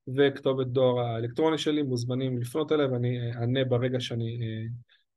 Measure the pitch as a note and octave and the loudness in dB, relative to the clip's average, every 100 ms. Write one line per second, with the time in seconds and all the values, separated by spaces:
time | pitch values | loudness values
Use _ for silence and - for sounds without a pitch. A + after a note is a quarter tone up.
0 | - C3 C#3 C3+ C#3 C3 B2+ B2+ B2+ B2 | -4 2 2 2 0 0 0 2 4 4
1 | A#2+ A2+ A#2+ A#2+ D#3 D#3 D#3 D3+ C#3 B2 | 0 -2 -4 2 2 2 0 0 0 -2
2 | A#2+ B2+ C3 B2 A#2+ D#3 D3+ D3+ C#3 B2 | -2 -2 -2 -2 -4 -4 0 2 2 0
3 | B2 B2 A#2 A#2+ A#2 C3+ B2+ A#2+ B2+ B2+ | 0 -2 -4 -2 0 2 2 2 2 0
4 | B2 A#2+ A2+ A#2+ A2+ A2 A2+ A#2+ - _ | -2 -4 -4 -4 -6 -6 -8 -10 -16 _
5 | _ | _